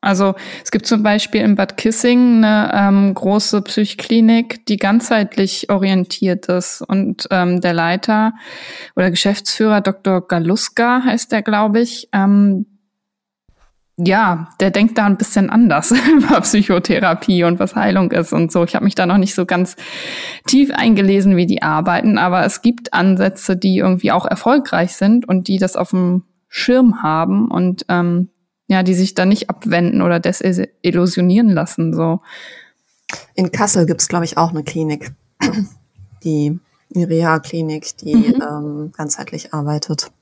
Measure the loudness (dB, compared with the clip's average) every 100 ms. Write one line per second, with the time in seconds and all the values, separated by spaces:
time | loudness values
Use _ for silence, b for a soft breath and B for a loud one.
0 | 0 0 0 -2 B B -6 -6 -2 0
1 | 2 0 0 0 2 2 0 -2 -2 0
2 | 2 4 4 4 4 2 2 2 4 4
3 | 2 0 0 0 0 -2 -2 -2 -2 -4
4 | -2 4 4 4 0 -8 -6 -2 2 0
5 | 2 0 0 -2 -2 -2 -2 -2 2 0
6 | -2 -2 -2 -2 -2 -4 -4 -10 -4 -2
7 | -2 -6 -4 -2 0 0 0 0 -2 -2
8 | 0 0 0 -2 B B B B B -2
9 | 0 0 -2 -2 -4 -2 2 2 0 -4
10 | 0 -2 0 -2 0 -2 -2 -2 0 2
11 | 0 -2 -2 -4 -2 0 2 0 0 -4
12 | -4 0 4 4 4 2 -4 _ _ _
13 | _ _ _ _ _ _ _ _ _ -4
14 | 0 2 2 0 -6 -2 0 2 2 2
15 | 2 2 0 0 2 4 4 4 2 2
16 | 4 4 4 2 2 0 2 0 2 0
17 | 0 0 0 2 2 0 -2 -2 0 2
18 | 0 0 -2 -2 0 0 -2 0 -2 0
19 | 0 2 0 -2 -2 -2 -2 -6 B B
20 | B B B B 0 2 2 0 2 2
21 | 4 4 4 4 2 0 0 0 0 0
22 | 2 2 2 2 0 0 -2 -2 -4 0
23 | 2 2 0 -2 -4 -2 0 2 2 0
24 | 0 0 -2 -4 0 0 0 -2 -2 0
25 | 2 2 2 -2 0 -2 -2 -2 -4 0
26 | 0 -2 -4 _ _ -6 2 4 4 2
27 | -2 -2 0 0 0 0 -2 -4 -2 -2
28 | 0 0 -2 _ _ _ _ 0 2 0
29 | 0 0 0 0 -2 -8 -2 0 2 2
30 | 2 0 -2 -2 -2 -2 -4 _ -2 0
31 | 0 2 2 4 4 2 -2 -4 -4 -2
32 | -2 -2 B B B B B B _ _
33 | -18 -18 -12 -4 -4 -2 0 2 0 0
34 | -2 -2 -4 -2 -2 -2 -8 -6 -4 -6
35 | -10 -20 _ _ -4 -2 -6 -10 _ _
36 | -20 -10 -4 -2 -2 -4 _ _ _ -4
37 | -2 0 0 0 -2 -8 -6 -8 -12 -14
38 | 0 2 2 0 -2 -8 -8 -10 -12 -10
39 | -8 -8 -8 -14 -10 -8 -4 -6 -4 -8
40 | -8 _